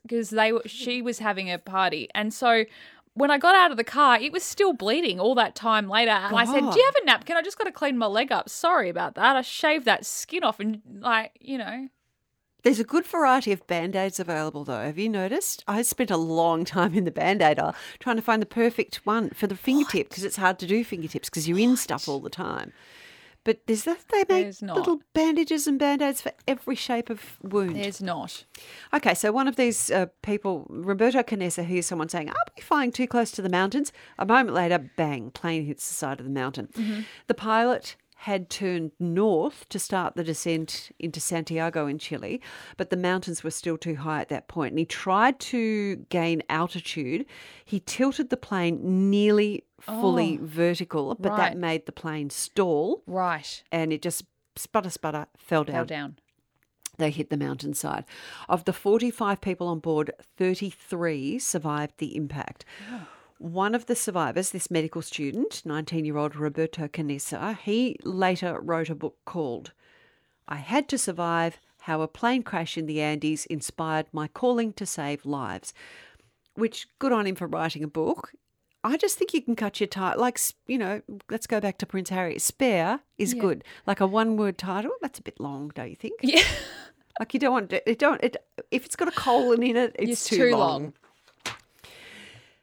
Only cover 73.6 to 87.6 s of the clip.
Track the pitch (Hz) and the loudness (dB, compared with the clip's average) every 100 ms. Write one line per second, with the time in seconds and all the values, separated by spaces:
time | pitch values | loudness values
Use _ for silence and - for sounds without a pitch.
73.6 | - - 160 156 156 160 151 - 247 240 | -6 -6 -2 -2 -2 -6 -6 0 2 2
74.6 | 220 - 196 - 143 143 139 143 110 95 | 0 -4 -8 -6 -4 -4 -4 -4 -4 -8
75.6 | - - - - - _ _ _ _ - | -12 -18 -20 -20 -20 _ _ _ _ -4
76.6 | 226 - - - 269 226 202 185 175 156 | -4 -4 -16 -4 0 2 0 -4 -4 -2
77.6 | 160 156 151 160 160 339 - - _ _ | -4 -4 -6 -2 -2 -2 -6 -20 _ _
78.6 | _ _ 226 302 403 - - 320 240 226 | _ _ -6 0 0 0 -2 -2 -2 -2
79.6 | 208 - 202 196 185 - 247 247 - - | -2 -2 -4 -2 -2 0 0 0 -4 -6
80.6 | - 254 190 208 - 208 - 226 - 214 | -6 -2 -2 -4 -8 -16 -8 -8 -2 -2
81.6 | 202 - 190 190 180 185 175 - - - | -2 -4 -4 -4 -4 -2 -2 -2 -4 0
82.6 | 262 185 170 269 _ - 202 240 196 - | 2 2 2 -2 _ -4 -2 0 0 0
83.6 | - - - 196 190 214 226 214 202 180 | -6 -10 -2 0 2 2 2 2 0 -2
84.6 | 185 190 247 494 285 - - - 143 139 | -4 -4 -4 -6 -8 -10 -16 -10 -8 -8
85.6 | 147 143 120 - 226 453 262 320 - - | -10 -10 -12 -10 -12 -2 4 6 6 2
86.6 | - - - _ _ - - 247 269 254 | -8 -16 -20 _ _ -10 -4 0 2 2